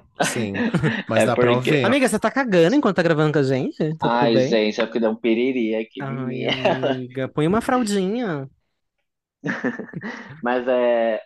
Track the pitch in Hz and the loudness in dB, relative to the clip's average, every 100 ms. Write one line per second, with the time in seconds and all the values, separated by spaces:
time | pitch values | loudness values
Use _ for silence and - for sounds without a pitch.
0 | _ - - - 202 98 233 156 156 - | _ -4 -2 -2 -4 -2 -2 0 0 -2
1 | - 110 117 120 120 123 127 151 196 277 | 0 2 2 4 4 2 2 2 2 2
2 | 240 208 220 269 254 180 165 294 233 180 | 2 0 0 -2 2 4 4 4 2 2
3 | 165 151 151 147 135 131 226 - 156 156 | 2 4 2 2 2 0 -2 -2 -4 -2
4 | 120 120 120 120 127 113 107 104 113 120 | 0 2 2 2 2 2 0 0 -2 0
5 | 110 113 117 113 131 127 110 110 113 - | 0 0 0 2 0 0 -2 -4 -6 -10
6 | 139 135 127 131 117 131 175 135 135 131 | -8 -8 -8 -6 -4 -2 -2 0 -2 -4
7 | 127 131 131 - 156 214 240 254 214 202 | -6 -6 -6 -2 0 0 0 -2 0 -2
8 | 185 240 220 147 139 _ _ _ _ _ | -2 -4 -4 -6 -8 _ _ _ _ _
9 | _ _ _ _ 131 120 127 - - 160 | _ _ _ _ -10 -6 -6 -8 -12 -12
10 | 214 - - 147 120 127 123 123 120 117 | -12 -12 -16 -8 -4 -2 0 2 2 2
11 | 113 107 | 0 -2